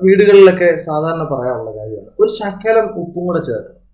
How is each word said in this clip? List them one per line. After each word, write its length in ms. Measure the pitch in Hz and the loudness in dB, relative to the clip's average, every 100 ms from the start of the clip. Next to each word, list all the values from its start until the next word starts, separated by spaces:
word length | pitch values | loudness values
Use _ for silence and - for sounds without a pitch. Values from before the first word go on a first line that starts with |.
വീടുകളിലൊക്കെ 640 | 185 196 202 196 190 180 175 160 - | 2 4 6 8 8 6 0 0 -4
സാധാരണ 360 | 151 156 165 151 | -4 -4 -6 -6
പറയാറുള്ള 380 | 135 123 120 110 107 | -6 -6 -6 -8 -12
കാര്യമാണ്, 320 | 107 107 - _ | -12 -14 -16 _
ഒരു 100 | 214 - | -2 -2
ശകലം 480 | 202 190 220 226 208 180 | -10 -8 -2 0 0 -6
ഉപ്പും 200 | - 175 175 | -10 -8 -6
കൂടെ 120 | 165 135 | -6 -6
ചേർക്കുക 300 | 110 98 _ _ | -10 -10 _ _